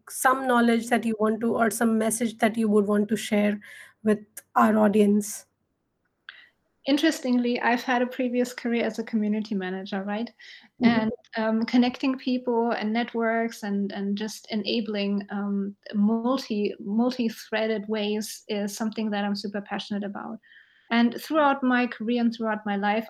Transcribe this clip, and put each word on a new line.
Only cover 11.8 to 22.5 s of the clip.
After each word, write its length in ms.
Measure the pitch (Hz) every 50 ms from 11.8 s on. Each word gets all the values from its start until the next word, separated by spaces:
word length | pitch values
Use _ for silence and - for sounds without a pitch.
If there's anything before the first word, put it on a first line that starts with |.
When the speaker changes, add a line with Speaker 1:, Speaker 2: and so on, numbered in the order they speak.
| 240 254 247 - - 269 254
Speaker 2:
people 540 | 262 - 262 247 254 247 247 240 226 233 233
and 220 | 226 - 214 214
networks 720 | 220 233 240 233 - 226 233 226 226 226 226 233 226 - -
and, 280 | 202 202 202 202 196
and 240 | - 202 196 202 202
just 300 | 202 214 220 - - - -
enabling, 760 | 233 214 - - - 240 208 220 208 202 202 202 202 202 202 202
um, 440 | 208 202 202 202 202 196 196 196 202 - _ -
multi, 840 | - 208 202 214 226 226 226 247 269 269 - - 226 208 208 196 - -
multi-threaded 1040 | - 196 202 226 240 254 247 - 233 226 226 - - - - 214 220 220 220 214 202 214
ways 560 | 220 214 208 208 208 214 214 - - - - -
is 260 | 214 208 202 208 202
something 360 | - 233 220 208 226 214 220
that 140 | 208 202 202
I'm 120 | 202 202
super 240 | 202 - 202 - 208
passionate 440 | 202 - 202 208 - - 208 202 208
about. 340 | 196 202 - - 226 226 - - _ - - - _ _ _ _ -
And 300 | 233 233 233 240 233 -
throughout 420 | - - 294 320 294 277 269 269
my 240 | 262 254 247 247 247
career 340 | 240 - - 220 220 240 240
and 140 | 233 233 233
throughout 320 | - 226 220